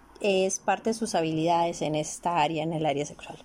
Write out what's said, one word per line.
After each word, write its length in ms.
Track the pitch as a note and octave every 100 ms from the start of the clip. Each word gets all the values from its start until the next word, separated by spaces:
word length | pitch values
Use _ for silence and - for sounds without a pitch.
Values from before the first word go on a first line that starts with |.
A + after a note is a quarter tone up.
| - -
es 380 | G#3 F#3+ F#3+ -
parte 320 | - F#3+ A3+
de 40 |
sus 200 | A3+ A3
habilidades 680 | F3 D#3+ D#3+ E3 E3+ E3+ E3+
en 140 | D#3
esta 480 | D3+ D#3 - F3 F3
área, 200 | D3+ D#3+
en 120 | D#3+
el 100 | D#3+
área 220 | D#3 C#3+ D3
sexual. 320 | E3+ - -